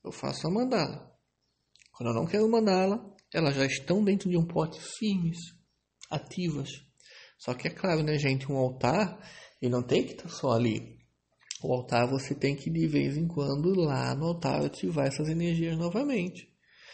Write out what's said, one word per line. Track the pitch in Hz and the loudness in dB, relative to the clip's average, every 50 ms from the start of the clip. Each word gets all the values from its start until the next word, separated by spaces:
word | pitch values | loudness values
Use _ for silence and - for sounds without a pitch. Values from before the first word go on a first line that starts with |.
| - | -16
eu | - | -14
faço | - - 135 135 - - - | -10 -6 -6 -6 -4 -4 -2
a | 160 | 0
mandala. | 190 226 254 262 254 185 143 - - - - - - _ _ _ _ _ _ _ _ _ _ _ _ _ - _ | 0 2 2 2 2 0 0 0 -4 -8 -14 -18 -20 _ _ _ _ _ _ _ _ _ _ _ _ _ -20 _
Quando | - - 120 117 | -10 -4 -2 0
eu | 113 | 0
não | 113 156 | 0 0
quero | 170 - 214 220 226 | 2 2 2 4 4
mandala, | 233 226 220 202 185 185 190 196 208 233 - - - - _ _ - | 4 4 4 4 4 4 4 2 2 0 -4 -10 -20 -20 _ _ -2
elas | 165 160 139 139 | 0 2 2 2
já | 135 135 | 2 2
estão | 131 - - - - 175 208 214 | 0 0 -2 0 0 2 4 4
dentro | 214 202 190 - 180 | 4 2 2 2 2
de | 180 | 2
um | 170 165 | 2 2
pote | 170 - 156 156 160 - - - - - | 2 0 0 -2 -2 -4 -10 -14 -14 -8
firmes, | - 220 208 196 180 165 165 - - - - - - _ _ _ _ _ _ _ _ - - | -4 -2 0 0 0 0 -2 -2 -4 -10 -16 -18 -20 _ _ _ _ _ _ _ _ -10 -8
ativas. | 151 151 - - - 185 180 165 147 135 135 - - - - _ _ _ - - - - - - _ | -8 -8 -8 -8 -6 -4 -2 -2 -2 -4 -6 -8 -12 -16 -20 _ _ _ -20 -20 -20 -20 -20 -20 _
Só | _ - 123 127 | _ -8 -6 -6
que | - - | -4 -4
é | 160 | -6
claro, | - - - 185 165 156 | -4 -2 0 0 2 2
né, | 151 156 151 | 2 2 2
gente, | 147 147 135 135 135 135 - | 2 2 2 2 0 0 -2
um | 139 | 0
altar, | 135 127 127 127 - - 120 151 196 208 175 - - - - - - - - - _ | 2 2 0 0 0 0 2 4 2 2 0 -2 -8 -16 -20 -20 -20 -20 -20 -8 _
ele | 127 123 | -2 0
não | 123 123 123 | 0 0 0
tem | - - 220 262 | 2 2 2 2
que | - - | 0 -6
tá | - - - | -12 -14 -14
só | - - - 131 | -8 -4 0 2
ali. | 117 117 123 117 107 110 - - - - _ _ _ _ _ _ _ _ _ - - - | 2 4 2 2 0 -2 -6 -10 -16 -20 _ _ _ _ _ _ _ _ _ -18 -12 -6
O | - - 127 | -4 -2 -2
altar | 123 123 - 120 117 123 | -2 -2 0 2 2 2
você | 127 135 135 135 - 139 | 2 2 -2 -2 -4 -2
tem | - - 139 143 | 0 0 0 0
que, | 139 - 165 | -2 -2 -2
de | 165 165 160 | 0 2 2
vez | 156 147 143 139 139 139 | 2 2 2 2 0 0
em | 156 170 | 0 -2
quando, | 170 170 151 139 139 139 143 156 185 196 | -2 -2 -2 -2 0 0 0 2 2 4
lá | 185 165 147 135 127 127 127 123 | 4 2 2 2 0 0 -2 -2
no | 139 160 | -2 -2
altar, | 170 170 165 - 135 143 147 143 | -2 -2 -2 0 0 0 0 0
ativar | 143 - - 190 180 165 143 135 | -2 -2 -4 -4 -2 0 0 0
essas | 135 135 - 151 | 0 0 -2 -2
energias | 156 160 165 170 175 170 165 165 165 160 | -2 0 0 0 0 2 0 0 0 0
novamente. | 160 170 175 190 226 285 294 262 202 175 180 - - - - _ _ _ _ _ - - - | -2 -2 -2 0 0 0 0 0 0 -2 -4 -6 -10 -16 -20 _ _ _ _ _ -20 -20 -20